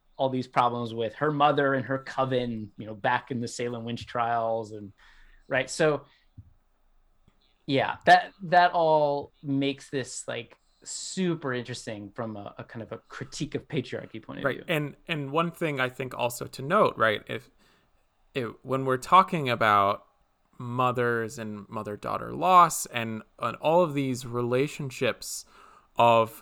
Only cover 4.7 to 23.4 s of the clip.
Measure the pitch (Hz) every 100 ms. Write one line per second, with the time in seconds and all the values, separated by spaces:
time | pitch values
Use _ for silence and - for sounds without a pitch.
4.7 | 107 101 - - - - - - 131 135
5.7 | - 160 139 - _ _ - - _ _
6.7 | _ _ _ _ _ _ _ _ _ -
7.7 | 135 107 - - 180 175 - 185 175 175
8.7 | 180 160 156 147 143 - _ 147 139 139
9.7 | 139 - 143 120 - - 120 117 - _
10.7 | _ - - - - 185 160 139 123 117
11.7 | 123 - 107 101 - 113 107 101 - 120
12.7 | 117 110 117 - - - - 156 - -
13.7 | 151 123 110 - 113 - 139 139 127 -
14.7 | 160 147 - - 160 135 151 170 165 165
15.7 | 139 127 127 127 127 120 - - - 135
16.7 | 202 160 - 110 104 - 113 - _ _
17.7 | _ _ _ _ _ _ 139 113 - 131
18.7 | 131 135 127 - 180 190 180 135 117 110
19.7 | 104 98 104 _ _ _ _ _ - 120
20.7 | 123 127 123 120 117 113 117 107 104 98
21.7 | 113 107 104 117 101 117 123 170 185 165
22.7 | - - 120 113 110 - _